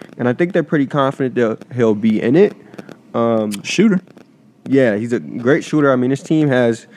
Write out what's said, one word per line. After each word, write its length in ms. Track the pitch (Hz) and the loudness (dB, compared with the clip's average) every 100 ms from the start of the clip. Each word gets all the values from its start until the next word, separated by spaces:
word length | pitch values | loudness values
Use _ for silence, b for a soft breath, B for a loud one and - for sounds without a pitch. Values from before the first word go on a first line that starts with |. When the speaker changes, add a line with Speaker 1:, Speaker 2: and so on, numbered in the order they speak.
| B B | B B
Speaker 1:
and 100 | 123 | -2
I 40 | |
think 200 | 123 175 | 0 0
they're 100 | 180 | -2
pretty 240 | 151 160 135 | -2 -2 -2
confident 480 | 147 135 135 131 | 0 -2 -2 -4
that 400 | 120 117 110 - | 0 -2 -2 -8
he'll 200 | 123 113 | -2 0
be 260 | 104 110 107 | 2 0 0
in 140 | 107 147 | 2 2
it. 180 | 202 - B B B B - | 2 0 B B B B -10
Um, 380 | 113 117 113 107 101 | -4 0 0 -2 -6
Speaker 2:
Shooter. 380 | - - 220 185 - - - _ _ _ - | -6 2 2 2 -4 -20 -20 _ _ _ -2
Speaker 1:
Yeah, 300 | 135 127 104 | 2 2 0
he's 160 | 117 | -2
a 80 | 117 | -4
great 420 | 76 - 120 151 | -4 -4 0 0
shooter. 300 | - 151 143 | 0 0 2
I 40 | 127 | 2
mean, 120 | 123 | 0
this 120 | 139 | -2
team 260 | - 160 151 | -2 0 2
has 380 | 127 120 113 - | 2 2 0 -6